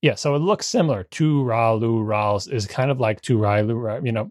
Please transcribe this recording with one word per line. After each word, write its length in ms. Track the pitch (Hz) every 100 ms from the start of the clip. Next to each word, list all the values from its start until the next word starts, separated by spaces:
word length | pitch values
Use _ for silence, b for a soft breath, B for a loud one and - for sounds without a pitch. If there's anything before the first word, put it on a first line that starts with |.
yeah, 120 | 151
so 200 | 110 151
it 60 | 143
looks 260 | 175 208 -
similar. 380 | 247 160 110
"Too 380 | 90 - 156 143
Ra 280 | 127 113 113
Loo 280 | 113 113 113
Ra's" 460 | 107 107 107 104 -
is 180 | 123 101
kind 240 | - 135
of 80 | 127
like 200 | 110 107
"Too 180 | - 117
Ra 220 | 104 104
Loo 160 | 107 117
Ra," 240 | 113 117
you 80 | 123
know, 180 | 110 107